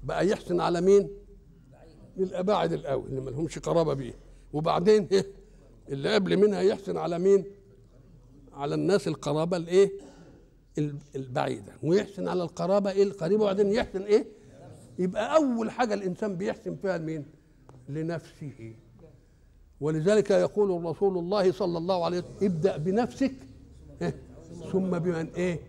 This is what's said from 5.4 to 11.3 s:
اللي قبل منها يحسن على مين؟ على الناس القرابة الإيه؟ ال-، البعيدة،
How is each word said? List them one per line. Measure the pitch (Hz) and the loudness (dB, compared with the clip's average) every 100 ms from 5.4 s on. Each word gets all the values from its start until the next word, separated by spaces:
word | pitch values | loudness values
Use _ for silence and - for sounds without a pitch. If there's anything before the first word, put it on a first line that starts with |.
| - - - - - | -20 -20 -20 -20 -10
اللي | 139 151 214 | -6 0 0
قبل | 180 175 | 2 4
منها | 208 190 | 4 4
يحسن | 185 214 - 170 | 0 0 -4 -6
على | 160 170 | -4 0
مين؟ | 190 196 - - - - - - - - - - - | 4 4 4 -14 -20 -20 -20 -20 -20 -20 -20 -20 -20
على | - 143 156 | -8 -4 0
الناس | 151 196 175 | 2 2 0
القرابة | 151 143 147 165 180 | -4 -2 -2 0 -2
الإيه؟ | 170 185 196 196 - - - - - _ _ - | 2 4 4 2 -16 -20 -20 -20 -20 _ _ -4
ال-، | 151 143 - 139 | -4 -4 -12 -12
البعيدة، | 127 | -6